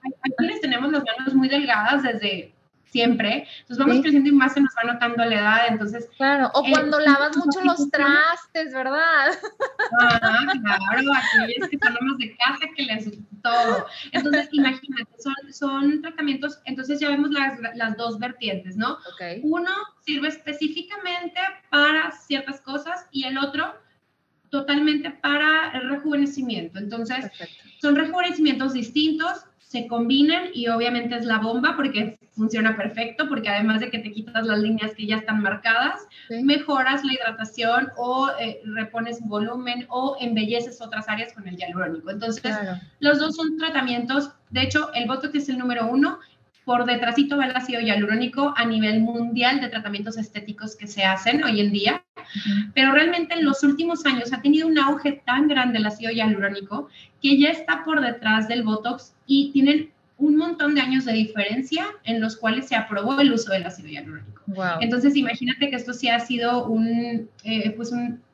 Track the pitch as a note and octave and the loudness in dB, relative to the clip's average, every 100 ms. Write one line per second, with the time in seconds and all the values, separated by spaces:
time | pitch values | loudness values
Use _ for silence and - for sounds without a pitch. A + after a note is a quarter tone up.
0 | C4 C4 C4+ F#4 E4+ - C#4+ A#3+ C#4 D4+ | -10 -8 -6 -2 -4 -2 -4 -2 0 -2
1 | A#3+ A#3 C4 C4 C4 C#4 C#4+ A3 G#3+ C#4 | -2 -4 2 2 4 0 2 2 2 2
2 | C4 A3 G#3 F#3+ E3+ _ _ _ _ B3 | 0 -2 -4 -6 -10 _ _ _ _ 0
3 | A#3 A3 G#3 C4 - - _ B3 C#4 B3 | 2 2 0 -4 -6 -20 _ 0 4 4
4 | D4+ C#4+ C#4 C#4+ C4 C#4 C#4 - A#3 A#3+ | 6 4 6 6 6 4 2 2 -2 0
5 | A#3+ A#3 A#3 G#3+ G#3 A3+ A#3 A3 G#3 A3+ | -2 0 0 2 4 4 4 0 -4 -6
6 | A#3 _ C4+ C#4+ C4 C4 B3+ D4+ D4 D4 | -10 _ 2 4 2 2 4 4 4 2
7 | D4+ C#4 D4 D4+ D#4+ C#4+ F#4 F4 C#4+ D4 | 6 6 4 2 2 4 2 4 0 2
8 | C#4 C#4+ D#4+ E4+ - E4 D#4 C4 C4 C#4+ | 4 4 4 0 -4 -6 -4 -4 -2 0
9 | E4 D#4 C#4 F4 G#4 - - - G#4 - | 2 4 4 0 -8 -6 -6 -2 0 4
10 | A#3+ A#3 A#3 - C#4+ C4+ G#3+ G3+ F#3+ A#3 | 6 6 4 2 2 -2 0 0 0 0
11 | C#4 C#4 - - A3+ A#3+ F#4 C#4+ C#4 A#3+ | 2 2 4 2 2 -2 -4 2 2 2
12 | C4 C4 A3 - B3 D4 D#4 - C4 A3 | -2 -2 -6 0 0 0 -6 -6 -4 -4
13 | G#3+ G3+ - - A#3+ A#3+ A#3 G3 - - | -6 -12 -18 -6 0 2 2 0 -4 -12
14 | - - C#4 D4 C#4+ D4+ C4+ C4 - B3+ | -4 -2 2 0 2 2 2 2 -6 -8
15 | A3+ _ C#4+ C#4 C#4+ - C#4+ C4+ C#4+ D4+ | -8 _ -8 -8 -10 -6 -4 0 2 2
16 | D#4+ D#4+ D4 C4 C#4+ - - B3+ C4 C#4+ | -4 -6 -4 -2 -6 -8 -12 -10 -6 -2
17 | D4 C#4+ D4 C#4+ C4+ C4 A3+ A#3 A3+ G#3+ | 0 0 0 0 -2 -4 -10 -6 -4 -4
18 | A#3 G#3+ B3 B3 A3 F#3+ F#3 F#3 A#3 D4+ | -6 -6 -8 -6 -6 -6 -8 -6 -4 -6
19 | - - F3 F#3 D4+ E4+ F4 G4 G#4 _ | -12 -14 -10 -6 -2 -2 -2 -4 -8 _
20 | - D4 D4 D4+ - D4 D#4 E4 F4 G4+ | -6 -4 -4 -6 -10 -6 -4 -6 -10 -10
21 | F#4 F4 F4 F4 F#4+ F#4 _ D4 D4 D#4 | -8 -6 -6 -4 -6 -6 _ 4 4 2
22 | D#4 - - C4+ C#4 C#4 - C#4+ D#4+ F4+ | -2 -6 -6 -6 -6 -12 -8 -10 -8 -10
23 | - C4+ C4 C4+ C#4 C#4+ E4+ - _ _ | -8 -6 -4 -4 -4 -4 -6 -8 _ _
24 | _ _ _ _ _ C#4+ C#4 C#4+ D4+ D4+ | _ _ _ _ _ -6 0 2 2 0
25 | - - C#4 D4 D4+ D#4+ D#4+ C4 B3 C#4+ | -4 -6 -2 0 2 2 0 -6 -6 -4
26 | D4+ C#4+ C#4+ C#4 B3 G3+ E3 F#3 G3+ A3+ | -2 0 0 0 -4 -4 -6 -10 -8 -6
27 | A3+ B3+ A3 - E3+ - - - D4 C#4+ | -6 -6 -8 -12 -18 -20 -20 -2 4 4
28 | D#4+ F4+ F4+ D4+ D4+ A#3+ C4 B3+ A3 D4+ | 4 0 0 2 2 2 0 -2 -2 0
29 | D#4 D#4 E4 - - _ _ A#3+ A#3 A#3 | 2 2 -2 -4 -12 _ _ -10 -4 -2
30 | A#3 C4+ D4 E4+ F4+ B3 A#3 A3+ A#3+ A#3+ | 2 4 6 4 -2 -4 -2 0 0 -2
31 | A#3 A#3+ A3+ A3 A3 B3 D4 D#4 C#4 G#3 | -2 -4 0 0 0 0 0 0 -2 -2
32 | A3 - _ - A3 A3+ A3 G#3+ G#3 A3 | -4 -6 _ -4 -2 2 0 0 -4 -4
33 | A#3 - D4 B3+ G#3+ G3+ A3 A3 B3 A3+ | -8 -4 -4 -2 -2 0 2 0 -2 -6
34 | G#3+ G#3+ G#3+ A3+ A3+ G#3 G#3+ A3 G#3+ G#3+ | -8 -10 -6 -4 0 0 2 0 -2 -6
35 | G#3 A3 A3 G#3+ G3+ G3+ A3+ A3+ C4+ F#4 | -4 -4 0 0 0 -2 0 2 0 -4
36 | - - - A#3 C4+ D4 D4+ C#4 C4 C#4 | -12 -20 -12 -2 2 2 2 0 2 0
37 | C#4+ B3+ A3+ A3 A3 - A3+ A#3+ C4 - | 0 -2 -4 -4 -10 -4 0 0 0 -4
38 | A#3+ B3+ C4+ - A3+ - A3 G#3+ A3 A3+ | -4 0 0 -2 -8 -8 -10 -8 -8 -6
39 | A#3 A#3 A3+ G#3 A3 B3 B3 A#3+ A#3+ B3+ | -8 -8 -6 -4 -4 -6 -6 -8 -6 -4
40 | C4+ C4+ B3 A3 G#3+ A#3 A#3+ - A3+ G#3+ | -4 -4 -4 -2 0 -2 -4 -12 -10 -10
41 | G#3+ G#3+ A3+ - F#3 F3+ F3 F3 E3+ D#3+ | -6 -6 -6 -12 -14 -12 -8 -6 -6 -6
42 | D#3+ G#3 A3+ A3 B3 G#3+ G3 F3+ - _ | -10 -8 -6 -4 -4 -4 -6 -8 -12 _
43 | D4 D4 D#4 D#4 D#4+ D#4 D#4+ D4 B3+ A#3+ | 2 4 2 -2 -4 -2 -2 -2 -2 -2
44 | A#3+ C4+ C#4+ - _ B3+ C4 D4+ D4+ A#3+ | 0 -2 -2 -10 _ -4 0 0 0 -4
45 | A#3 C4 C#4+ D4 C#4 B3+ B3 A#3+ A3+ C4 | -4 -4 -2 -4 -2 -4 -2 -2 0 2
46 | D#4 D#4+ - _ _ _ - A#3+ A#3+ A#3+ | 2 0 -14 _ _ _ -2 0 2 0
47 | A#3 A#3 C#4+ C#4+ C4 B3 - A#3 A3+ G3+ | 0 2 2 2 0 -2 -4 -4 0 0
48 | G#3 A3 B3 B3+ C#4+ C4+ A3+ A3 G#3+ A3 | 2 0 -2 0 -2 0 0 2 2 2
49 | A3+ A#3 A#3 A#3 A#3+ C4+ B3 A3+ G#3 G3+ | 2 0 -2 0 2 2 -2 -6 -8 -8
50 | G#3 A3 G#3+ G#3+ G#3 G#3 A3 - G#3 G3+ | -8 -8 -10 -10 -12 -12 -12 -14 -14 0
51 | F#3+ F#3+ A3+ C#4 C#4 G#3+ G#3 G3+ G#3 F4 | 0 2 0 0 2 2 2 2 0 0
52 | _ - - G3+ G#3 G3+ G#3+ - C4+ C#4 | _ -20 -12 -8 -2 0 0 2 4 6
53 | E4 F4 D#4+ E4+ D4 C4 C#4+ C#4+ E4 E4+ | 4 2 -2 2 2 4 4 4 0 0
54 | C#4+ B3 A#3+ B3+ C#4+ D#4 E4 D#4 C#4+ D4 | 0 0 -2 -2 4 4 4 4 4 2
55 | C#4+ C#4 - B3+ D4 C#4 B3 A3+ G#3+ G#3+ | 0 -4 -2 2 4 4 2 2 0 -2
56 | A3+ A3+ A3 G3 G3 G3+ G3 G#3+ C#4+ - | -4 0 2 2 0 -4 -8 -10 -10 -16
57 | - _ C#4 C#4 D4 E4 - E4 D#4 D#4 | -20 _ 4 6 6 4 -2 -2 0 0
58 | B3+ A#3 A3 A3 A3 A#3+ A3 G#3+ A#3 B3 | 0 -2 2 2 2 0 0 -2 -2 -6
59 | - _ _ C#4 C#4+ C#4+ C#4 D4+ D#4 _ | -10 _ _ 4 4 4 6 4 0 _
60 | _ _ D4 D4+ E4 E4 D4 D4 B3+ C4 | _ _ 4 4 2 0 2 2 2 0
61 | B3 A3 A3 G#3+ G3+ A#3 C4+ D#4 G4+ G#4 | 0 0 0 0 -2 -2 -4 -4 -4 -8
62 | - A3+ A3 - A3+ A#3+ C4 A#3 G#3 G3+ | -4 -2 -2 -2 -2 -2 -2 -4 -2 -4
63 | G#3+ C#4 C#4+ A3+ - F#3+ F3+ - D3+ D3 | -2 4 4 4 0 -2 -4 -12 -14 -14
64 | D#3+ D3+ - - - F#3+ F#3 E3 A#3 B3 | -14 -16 -18 -16 -12 -4 -2 0 0 4
65 | C#4 C#4+ B3 B3 B3 C4 C#4+ B3+ A#3+ A#3+ | 4 4 0 -2 -4 -2 -2 -2 -6 -4
66 | B3 A#3 A#3 A#3+ A#3 A#3+ A#3+ A3 A3+ A#3 | 0 0 0 -2 0 0 0 0 2 0
67 | A#3+ A#3 - _ G#3 A3 G#3 G#3+ A#3 A#3+ | -2 -4 -6 _ -6 -2 -2 -4 -6 -4
68 | A#3+ A#3+ _ | -4 -6 _